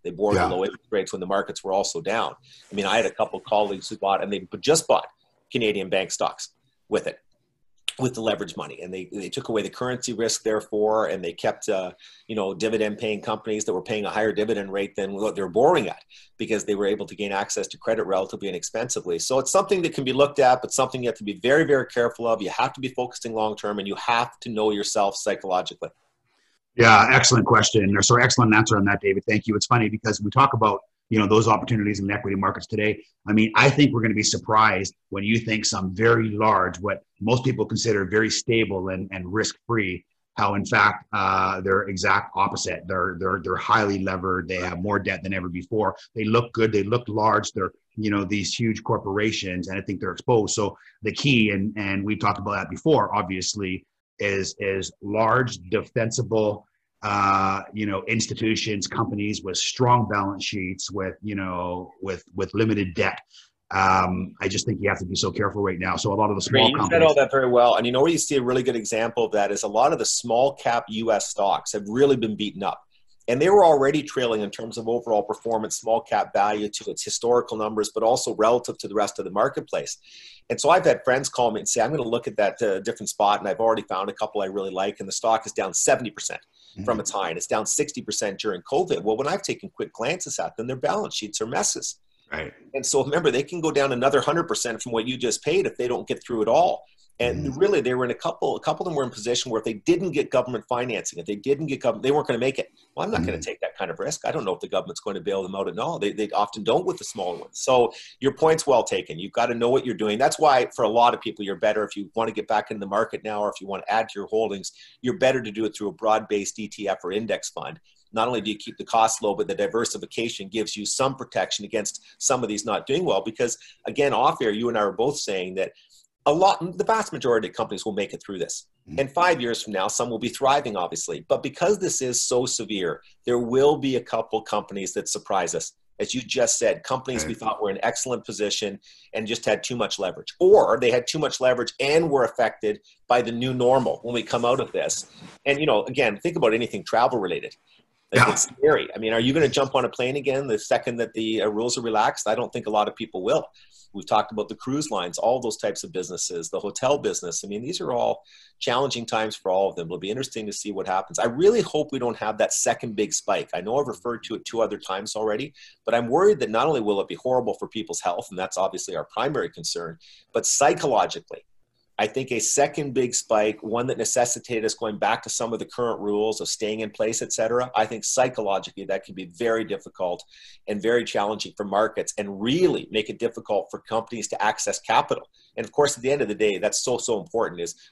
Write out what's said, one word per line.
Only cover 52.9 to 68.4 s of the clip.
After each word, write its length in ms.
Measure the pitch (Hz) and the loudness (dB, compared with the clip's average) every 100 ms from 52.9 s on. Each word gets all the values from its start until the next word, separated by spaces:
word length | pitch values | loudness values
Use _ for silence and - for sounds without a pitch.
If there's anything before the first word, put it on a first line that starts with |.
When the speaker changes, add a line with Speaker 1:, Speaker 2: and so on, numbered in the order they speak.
| 131 95 | 4 4
Speaker 2:
obviously, 720 | 101 95 92 - 104 95 92 _ _ _ - | 0 -2 -4 -4 -4 -4 -6 _ _ _ -6
is, 360 | 101 98 95 - | -2 -2 -4 -4
is 320 | 98 98 92 - | -4 -4 -6 -10
large, 560 | 101 107 110 123 123 98 90 | -4 0 2 2 0 -4 -4
defensible, 960 | 104 87 120 113 123 98 110 107 104 _ _ _ - | -4 -2 -2 -2 -2 0 2 0 -2 _ _ _ -8
uh, 580 | 104 101 98 98 95 98 - | -2 2 4 4 2 -2 -6
you 100 | 107 | -6
know, 180 | 104 95 113 | -2 -2 -2
institutions, 800 | 113 - 127 110 107 113 101 - | -2 -2 -2 0 0 -2 -4 -4
companies 560 | - 101 101 104 104 | -2 -2 -2 -4 -4
with 160 | 98 87 | -4 -4
strong 500 | - - 123 123 104 | -2 2 4 6 4
balance 340 | 101 98 98 | 0 -2 -4
sheets, 480 | - 104 92 92 - | -6 -4 -6 -6 -8
with, 240 | 98 95 - | -6 -6 -6
you 120 | 107 | -8
know, 580 | 101 92 90 90 90 90 - | -6 -4 -4 -4 -6 -10 -10
with, 240 | 95 90 - | -8 -8 -8
with 180 | 92 95 | -6 -4
limited 400 | 104 113 101 95 | 0 0 0 -2
debt. 260 | 82 95 - - - _ _ - | 0 -2 -2 -14 -20 _ _ -4
Um, 640 | 95 95 95 92 92 92 - | 2 4 4 2 0 -4 -4
I 80 | 95 | -4
just 160 | 101 | -2
think 160 | - 101 | -2 -2
you 80 | 98 | -2
have 120 | 92 | -2
to 40 | |
be 120 | 90 95 | -4 -2
so 140 | 101 | -2
careful 300 | - 101 104 | 0 -2 0
right 160 | 98 87 | -2 -2
now. 180 | 92 85 | -4 -2
So 180 | 107 | 0
a 0 | |
lot 160 | 101 107 | 2 2
of 60 | 98 | 0
the 40 | |
small 220 | - 131 | 2 4
Speaker 1:
Great. 80 | 123 | 4
You 60 | 135 | 4
said 20 | |
Speaker 2:
companies 280 | 101 165 160 | 2 6 6
Speaker 1:
all 60 | 143 | 6
that 140 | 135 | 4
very 200 | 135 127 | 4 4
well. 240 | 120 120 | 6 6
And 100 | 110 | 6
you 80 | 120 | 4
know 80 | 127 | 4
where 100 | 160 | 4
you 60 | 156 | 2
see 200 | - | 2
a 60 | 139 | 0